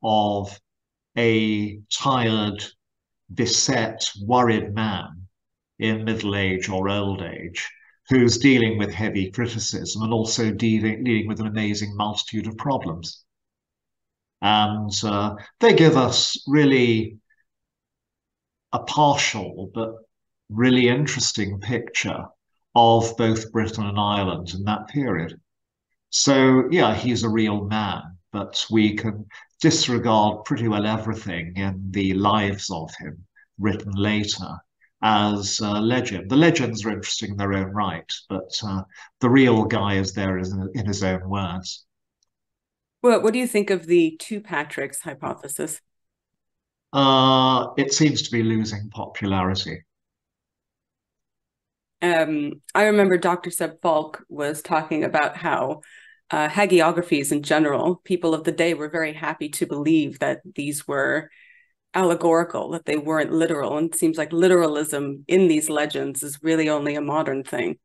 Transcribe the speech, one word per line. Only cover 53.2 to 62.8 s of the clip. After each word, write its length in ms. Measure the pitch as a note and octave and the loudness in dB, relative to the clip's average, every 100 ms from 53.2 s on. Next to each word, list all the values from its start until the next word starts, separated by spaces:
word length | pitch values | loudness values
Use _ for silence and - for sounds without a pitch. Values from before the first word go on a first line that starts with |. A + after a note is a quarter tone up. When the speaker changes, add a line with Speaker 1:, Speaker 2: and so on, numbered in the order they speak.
| F3 F3 F3+ | 2 -2 -4
Speaker 2:
Seb 320 | - E3 D#3 | -6 -6 -2
Falk 420 | F3 D#3 D#3 - - | 0 0 0 -8 -14
was 320 | D3 D3 D3+ | -6 -6 -6
talking 420 | - D#3+ D#3+ D#3 | -2 -2 -2 -2
about 320 | D#3+ D#3 D3 - | 0 0 0 -2
how, 460 | E3+ C3+ C3 - - - - _ - | -2 -2 -2 -6 -14 -20 -20 _ -6
uh, 200 | D#3 D3+ | -2 0
hagiographies 840 | E3+ G3+ F3 D#3+ D#3+ - D3+ C#3 | 2 4 6 6 2 0 0 0
in 100 | D3 | -2
general, 540 | D3 D#3 D3+ C#3 - F3+ | 2 2 2 2 0 -2
people 320 | - F3+ E3+ D#3+ | -2 -2 0 0
of 80 | |
the 80 | D#3+ | -2
day 240 | D#3+ E3 E3 | 0 0 0
were 140 | D3+ | -4
very 240 | E3 D#3 | -4 -4
happy 360 | D3+ D#3 D#3 D3+ | -6 -8 -6 -8
to 160 | - E3 | -6 -6
believe 540 | C#3+ D3 D#3+ C#3+ C3 | -2 2 2 2 -2
that 220 | C#3 C3+ F#3+ | -4 -4 -8
these 340 | - C#3+ D3 - | -10 -8 -8 -6
were 440 | C#3+ C3+ C#3+ - _ - _ _ _ _ F#3 | -2 0 -2 -6 _ -20 _ _ _ _ 0
allegorical, 760 | F#3 E3+ E3+ E3 E3+ - - | 2 2 4 2 2 -4 -6
that 140 | E3 | -6